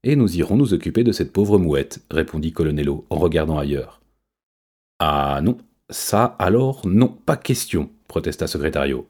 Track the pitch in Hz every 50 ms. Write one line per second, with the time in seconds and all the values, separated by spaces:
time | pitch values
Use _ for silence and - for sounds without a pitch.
0 | - - 147 143 120 98 87 87 78 - 98 123 143 113 98 82 - 82 76 110
1 | 120 117 98 - 85 - _ 95 104 101 107 98 90 80 73 69 71 - - -
2 | _ _ - 80 78 - - 78 76 80 82 - 82 78 76 73 73 71 71 71
3 | - _ - 78 87 87 80 80 78 78 80 76 71 71 71 67 - - - _
4 | _ _ _ _ _ _ _ _ _ _ _ _ _ _ _ _ _ _ _ _
5 | - 76 73 - - 143 139 - 73 110 123 - - _ _ _ _ _ 123 -
6 | - - - 104 120 120 - - 98 90 101 120 131 135 135 - - 95 92 107
7 | 127 123 - - _ - 160 - - - 131 - - - - 113 71 - - _
8 | _ _ - - - 85 - - - 76 - 78 71 78 76 76 69 69 67 62
9 | - _